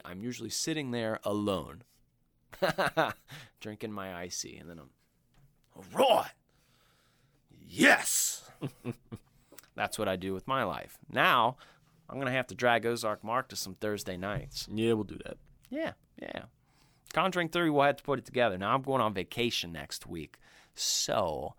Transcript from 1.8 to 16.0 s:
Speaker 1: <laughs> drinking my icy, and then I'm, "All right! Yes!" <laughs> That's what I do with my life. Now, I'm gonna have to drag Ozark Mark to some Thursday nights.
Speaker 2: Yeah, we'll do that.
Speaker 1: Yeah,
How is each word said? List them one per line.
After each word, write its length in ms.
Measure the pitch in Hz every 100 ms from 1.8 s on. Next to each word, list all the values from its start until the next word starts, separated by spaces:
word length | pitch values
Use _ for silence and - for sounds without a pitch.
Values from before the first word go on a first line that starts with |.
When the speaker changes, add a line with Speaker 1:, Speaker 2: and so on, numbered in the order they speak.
| - _ _ _ _ _ _ -
Speaker 1:
<laughs> 1000 | 160 156 147 - 131 - _ - - _
drinking 320 | 110 107 113
my 220 | 104 95
icy, 440 | 90 90 - - -
and 100 | 78
then 100 | 82
I'm, 120 | 69 _ _ _ _ _ - _ _
"All 100 | - - - 262 -
right! 140 | - - _ _ _ _ _ _ _ _ _ _ _ - -
Yes!" 840 | 90 285 - - - - - - -
<laughs> 340 | 143 - 123 - _ 110 - _ _ - -
That's 240 | - 104 -
what 80 | 101
I 80 | 95
do 180 | 95
with 120 | 95 -
my 180 | 135
life. 340 | 104 67 - - -
Now, 460 | 123 175 135 117 131 - - _ _ -
I'm 80 | 127
gonna 120 | 131
have 160 | 131 123
to 60 |
drag 300 | 95 120 117
Ozark 400 | 113 120 110 104
Mark 240 | 104 123 127
to 80 | 98
some 180 | 98 92
Thursday 400 | 107 104 98 90
nights. 520 | 95 101 - - -
Speaker 2:
Yeah, 220 | 104 113
we'll 120 | 110
do 140 | 98 -
that. 140 | - - - - -
Speaker 1:
Yeah, 220 | 277 320 -